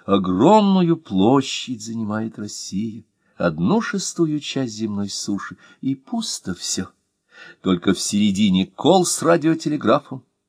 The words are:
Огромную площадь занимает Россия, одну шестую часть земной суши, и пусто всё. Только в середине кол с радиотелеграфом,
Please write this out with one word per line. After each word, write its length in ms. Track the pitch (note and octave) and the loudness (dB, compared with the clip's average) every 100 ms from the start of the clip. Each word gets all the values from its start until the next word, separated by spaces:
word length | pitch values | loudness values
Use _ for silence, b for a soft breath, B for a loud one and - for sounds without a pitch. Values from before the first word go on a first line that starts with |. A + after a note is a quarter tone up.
Огромную 920 | B G2 F#2 F#2 C#3+ G#3+ G3+ F#3+ F3 D#3+ | B 0 2 4 6 6 6 4 2 0
площадь 880 | - F#2+ G2+ C#3 C3+ - - A#2+ | -2 2 4 4 2 -6 -8 -10
занимает 560 | G#2+ A2+ A2 G#2+ A2 A2 | -8 -8 -6 -4 -6 -8
Россия, 680 | G#2 - - F#2+ A2 A2 - _ _ - | -12 -12 -10 -6 -6 -8 -18 _ _ -4
одну 440 | F2 D#2 F2+ G#3+ | -2 0 0 0
шестую 600 | A3 G3 - - E3 D3+ | 0 -6 -6 -2 -2 -2
часть 340 | C#3 - B2+ | -4 -6 -6
земной 340 | G#2+ A2 G2+ G2+ | -4 -6 -4 -6
суши, 480 | - - G2+ - - b b | -6 -6 -6 -6 -16 b b
и 140 | C3 | -6
пусто 600 | C3+ - A#3 A3 - - | -6 -6 -6 -6 -8 -8
всё. 360 | F2 - - F#2 _ _ _ _ B B B | -8 -6 -6 -8 _ _ _ _ B B B
Только 320 | F#2+ F2+ - | -2 0 2
в 60 | - | 0
середине 680 | - G#2 G#2 G2 G#2+ F#2 F#2 | 0 0 2 2 4 2 0
кол 380 | - C3+ F#3+ | 0 4 4
с 180 | F3 - | 4 0
радиотелеграфом, 1000 | C#3 E3+ D3+ D#3+ D#3+ D3+ - C#3+ - C3+ - _ | 0 2 2 -2 -2 -2 2 0 0 -14 -16 _